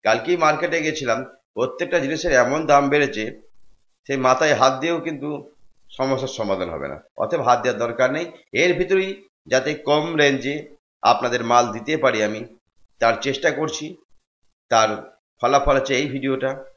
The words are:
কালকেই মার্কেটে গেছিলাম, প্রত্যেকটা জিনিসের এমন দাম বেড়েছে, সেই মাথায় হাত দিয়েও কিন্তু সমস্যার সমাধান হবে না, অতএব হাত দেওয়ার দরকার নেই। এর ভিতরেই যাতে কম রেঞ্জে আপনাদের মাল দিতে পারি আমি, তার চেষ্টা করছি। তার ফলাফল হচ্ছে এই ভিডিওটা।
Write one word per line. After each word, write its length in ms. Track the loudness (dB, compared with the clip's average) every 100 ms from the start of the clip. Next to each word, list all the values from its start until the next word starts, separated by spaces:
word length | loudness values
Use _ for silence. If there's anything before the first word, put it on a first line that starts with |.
কালকেই 340 | 2 0 0 2
মার্কেটে 460 | 2 2 -2 -2
গেছিলাম, 420 | -2 -4 -2 -2 -4 -16 _
প্রত্যেকটা 440 | -4 -4 -2 -2 0
জিনিসের 340 | -2 -4 2
এমন 340 | 4 4 0 4
দাম 220 | 4 4
বেড়েছে, 520 | 0 0 -2 -8 -10 -20 -20 -20 _ _ _ -8
সেই 100 | 0
মাথায় 380 | 2 4 4
হাত 260 | 4 4 2
দিয়েও 200 | -2 -4
কিন্তু 500 | -4 -8 -8 -10 -12 _ -20 _ -20 -4
সমস্যার 320 | -2 -2 -4
সমাধান 420 | -6 -4 -2 -4
হবে 180 | -6 -8
না, 140 | -12 _ -6
অতএব 240 | -4 0
হাত 220 | 2 2
দেওয়ার 180 | 2 -2
দরকার 320 | -4 0 0
নেই। 200 | 0 -8 -12 _
এর 240 | 0 2 0
ভিতরেই 460 | 0 0 0 -8 _ _ -2
যাতে 280 | -2 0
কম 400 | -6 0 0 2 2
রেঞ্জে 580 | 4 2 -4 -6 -10 -20 _ _
আপনাদের 420 | 2 2 0 -4
মাল 280 | 2 2 2
দিতে 240 | -4 -6 0
পারি 260 | 0 0
আমি, 220 | -2 -4 -12 _ _ _ _ _
তার 160 | 0 0
চেষ্টা 300 | -4 -2 -2
করছি। 460 | -2 -6 -6 -12 -14 _ _ _ _ _ _ _
তার 480 | 2 2 -2 -10 _ _ _
ফলাফল 360 | 2 2 4 0
হচ্ছে 200 | 0 -2
এই 120 | -2
ভিডিওটা। 560 | -4 -4 -4 -4 -6 -14